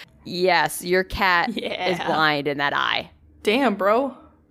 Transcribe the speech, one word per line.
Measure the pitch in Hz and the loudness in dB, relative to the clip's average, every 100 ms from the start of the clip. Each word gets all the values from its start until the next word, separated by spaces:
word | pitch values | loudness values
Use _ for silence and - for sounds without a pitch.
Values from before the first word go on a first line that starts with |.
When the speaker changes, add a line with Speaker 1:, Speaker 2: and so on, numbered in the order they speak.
| - - 113 | -20 -18 -10
Speaker 1:
"Yes, | 170 180 170 151 - | -2 2 2 2 -2
your | 180 185 | 0 0
cat | 185 - 196 175 170 | 0 0 2 2 0
is | 202 | -4
Speaker 2:
Yeah. | - - 180 175 160 | -8 -4 -4 -2 -2
Speaker 1:
blind | 156 156 147 143 | 2 2 2 -2
in | 143 | -2
that | 143 139 | -2 0
eye." | 123 113 - - - - | 0 -2 -4 -16 -20 -6
Speaker 2:
Damn, | - 226 262 202 | -2 2 0 0
bro. | 190 226 277 - - _ _ | 2 2 0 -6 -20 _ _